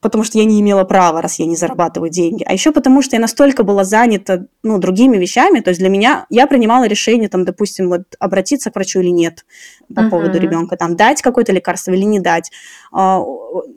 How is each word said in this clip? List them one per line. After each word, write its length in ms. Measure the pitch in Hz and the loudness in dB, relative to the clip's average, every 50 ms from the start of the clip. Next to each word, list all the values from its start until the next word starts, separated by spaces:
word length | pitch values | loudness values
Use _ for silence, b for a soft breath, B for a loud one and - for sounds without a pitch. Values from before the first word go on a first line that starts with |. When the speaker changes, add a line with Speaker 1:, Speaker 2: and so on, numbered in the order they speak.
Speaker 1:
потому 220 | - 214 - 220 220 | -4 -2 -2 -2 -2
что 120 | 214 - 214 | 0 0 2
я 60 | 214 | 2
не 140 | 220 214 208 | 4 4 2
имела 220 | 208 202 196 196 185 | 2 2 2 2 2
права, 360 | 190 202 190 180 170 160 165 | 2 2 4 4 2 2 0
раз 180 | 160 160 - - | -4 -6 -6 -4
я 60 | 165 | -4
не 100 | 165 165 | -4 -4
зарабатываю 520 | 160 175 - 254 - 170 160 - 175 165 165 | -2 -4 -4 -2 -2 -4 -2 -4 -6 -8 -6
деньги, 320 | 160 180 170 165 - - - | -2 -2 -2 -2 -2 -4 -4
а 60 | - 180 | -4 -2
еще 180 | 190 - 311 302 | 0 0 0 0
потому, 280 | 302 - 262 262 285 262 | 2 2 4 4 4 2
что 120 | 269 - | 0 -2
я 40 | 220 | -2
настолько 420 | 226 226 - - 285 285 269 - 214 | -2 -2 0 2 2 2 2 0 0
была 200 | 190 202 196 190 | 0 2 0 0
занята, 640 | 190 214 220 247 240 208 185 196 - 185 180 185 - _ _ - | 2 2 2 2 2 2 0 -2 -4 -4 -4 -6 -10 _ _ -4
ну, 160 | 220 220 190 | -2 -2 0
другими 380 | 175 185 185 196 254 269 233 | 0 0 2 4 4 4 4
вещами, 440 | 190 180 175 - 233 285 403 370 233 | 2 0 0 0 2 2 4 4 2
то 80 | - 185 | 2 0
есть 80 | 180 170 | -2 0
для 80 | 190 190 | 0 0
меня, 360 | 196 196 214 254 302 - - - | 2 2 2 0 0 -2 -4 0
я 180 | - 233 269 | 2 2 4
принимала 400 | 285 294 247 226 214 233 254 247 | 4 4 2 4 4 4 4 2
решение, 420 | 208 214 - - 220 233 240 220 196 | 2 0 -2 0 0 0 0 0 0
там, 160 | - 185 180 | -2 -2 -2
допустим, 440 | 185 185 - 208 - - - 190 180 | -2 -2 -4 -4 -4 -4 -4 -2 -2
вот 120 | 175 175 185 _ - - | -2 -4 -6 _ -10 -6
обратиться 520 | - 185 196 190 185 - 285 277 - - | -4 -2 -2 -2 -2 -2 -2 -4 -4 -6
к 40 | - | -6
врачу 260 | 202 190 - - 190 | -6 -6 -4 -2 -2
или 80 | 180 175 | 0 0
нет 340 | 175 170 170 165 165 - - B B B B B B B B - - | 0 0 0 -2 -4 -10 -20 B B B B B B B B -8 -2
по 60 | 220 | -2
Speaker 2:
Мгм. 80 | 220 220 | 0 0
Speaker 1:
поводу 300 | 185 170 165 170 - 165 | 0 0 0 0 -2 0
ребенка, 380 | 185 160 165 165 170 - 180 | -2 0 -2 -2 -4 -4 -6
там, 180 | - 170 170 170 | -4 -4 -2 0
дать 260 | 175 208 247 294 - | 2 2 2 2 0
какое-то 320 | - 254 247 247 226 220 196 | -2 -2 0 0 0 0 0
лекарство 380 | 175 - - 175 - - 190 185 | -2 -2 -4 -8 -6 -4 -4 -2
или 120 | 190 196 | 0 0
не 140 | 214 214 196 | 0 0 0
дать, 320 | 175 180 165 170 175 - B B B B B B B B B | 0 -2 -2 -2 -4 -8 B B B B B B B B B
а, 260 | - 190 190 190 180 | 0 0 2 0 0
о, 440 | - - 135 - 110 117 165 185 - - - | -2 -6 -10 -12 -12 -10 -10 -10 -10 -8 -6